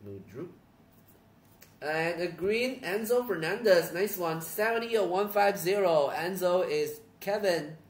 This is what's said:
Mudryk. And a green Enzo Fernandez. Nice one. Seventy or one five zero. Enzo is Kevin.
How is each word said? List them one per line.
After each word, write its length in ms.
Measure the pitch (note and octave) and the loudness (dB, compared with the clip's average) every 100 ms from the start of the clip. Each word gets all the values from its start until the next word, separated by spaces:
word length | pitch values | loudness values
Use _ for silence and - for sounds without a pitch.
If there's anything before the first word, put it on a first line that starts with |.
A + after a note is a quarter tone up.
| G2 | -14
Mudryk. 420 | G2 F#2 G#2+ F3 - _ _ - - - - _ _ _ - - - | -14 -14 -14 -14 -16 _ _ -20 -20 -20 -20 _ _ _ -20 -20 -12
And 400 | C#3+ D#3 E3 E3+ | -6 -2 -2 -2
a 60 | F3 | -4
green 520 | D#3+ F3+ A3 B3+ C4 | -2 -2 0 0 -4
Enzo 460 | F3+ G3 A3 B3 B3 | -4 -4 0 0 0
Fernandez. 640 | F3+ D#3+ G#3 A3+ F3+ E3 | -2 -2 0 6 6 4
Nice 240 | E3+ G#3 G3+ | -2 -2 -2
one. 240 | E3+ D#3+ | -4 -4
Seventy 540 | E3 - G#3+ A#3 A3+ A3+ | -6 -2 0 0 0 0
or 100 | F#3 | 0
one 220 | F#3 G#3 | 0 0
five 280 | G#3 G3+ F#3+ | 2 2 2
zero. 520 | E3 G3+ F#3+ D#3+ C#3 C#3 | 0 2 4 4 2 0
Enzo 480 | E3+ F#3+ F3+ F3+ F3+ | -4 -2 2 2 2
is 340 | D3+ D3 - - - | 0 -2 -6 -18 -12
Kevin. 560 | - G#3 G#3 E3+ D3+ D#3 - | -4 0 2 0 -2 -12 -18